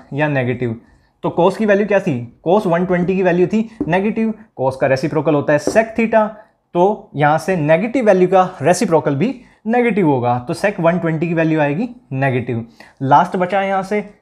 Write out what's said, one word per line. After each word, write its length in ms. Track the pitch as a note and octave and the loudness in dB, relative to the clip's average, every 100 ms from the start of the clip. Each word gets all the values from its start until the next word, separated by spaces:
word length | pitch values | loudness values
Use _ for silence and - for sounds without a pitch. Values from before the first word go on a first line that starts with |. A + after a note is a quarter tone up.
| - | -10
या 160 | C#3 D3+ | -4 -2
नेगेटिव। 500 | C#3+ B2 B2+ B2 A2+ - _ _ _ | -2 -2 -2 -4 -6 -12 _ _ _
तो 100 | E3+ - | -6 0
cos 180 | E3+ F#3+ | 0 0
की 100 | A3 | 0
वैल्यू 200 | G3+ G#3 | 0 2
क्या 140 | G3+ | 0
थी, 400 | F#3 B2+ A#2+ - D#3+ | 0 -4 -6 -8 0
cos 180 | G3 F#3 | 0 2
वन 180 | E3+ F3+ | 0 0
ट्वेंटी 300 | F3+ F3 F#3+ | 0 0 0
की 60 | |
वैल्यू 240 | F#3+ F3 F3 | 0 2 2
थी 220 | G#3+ A3+ - - | 0 -4 -6 -2
नेगेटिव, 460 | F3 G3+ A3 A3 A3 - - | 0 0 -2 -4 -6 -12 -6
cos 160 | C3 C3 | -4 0
का 100 | C#3 | 0
रेसिप्रोकल 480 | C3 D#3+ C#3 D3+ | 0 -2 -2 0
होता 180 | D3 - | 0 2
है 60 | G3 | 0
sec 360 | - G#3+ A3+ - | 2 0 0 -2
theta, 320 | A3+ A3+ G#3+ G#3+ - _ _ | 0 2 0 -4 -20 _ _
तो 360 | F3 F#3 G#3 - C#3 | 0 0 0 -8 0
यहाँ 220 | D3 D#3 | 2 2
से 180 | D#3+ F#3 | 0 -2
नेगेटिव 500 | D3 E3 A3+ C4+ G#3+ | 2 2 0 0 2
वैल्यू 220 | F#3 F3+ | 4 4
का 200 | F#3+ F3+ - | 4 2 0
रेसिप्रोकल 540 | C#3 F3+ G#3+ D#3+ D#3 C#3 | 0 0 2 0 0 0
भी 180 | G3 C#4 - _ G#3+ | -2 -4 -14 _ -2
नेगेटिव 420 | A#3+ A#3+ G#3 E3+ | 0 2 2 2
होगा, 300 | C3+ A#2+ B2 | 2 0 -2
तो 160 | B2 | -4
sec 260 | E3+ G3+ G#3 | -4 -4 0
वन 180 | E3 F3 | 0 2
ट्वेंटी 300 | E3 D#3+ E3+ | 0 -2 -2
की 60 | |
वैल्यू 260 | E3 D#3+ D#3 | 0 0 0
आएगी 280 | D3 C#3+ A#3+ - _ | 0 -2 -6 -8 _
नेगेटिव। 500 | C3 C3+ B2+ B2+ A#2 A2+ - - - | -2 0 0 -2 -6 -8 -14 -20 -8
लास्ट 340 | C3+ C#3+ F3+ G3 | 2 4 4 0
बचा 240 | F3+ G3 | -2 -2
है 80 | G3 | -2
यहाँ 140 | G3 | -2
से 220 | F#3+ G#3 G3+ - | -2 -4 -6 -14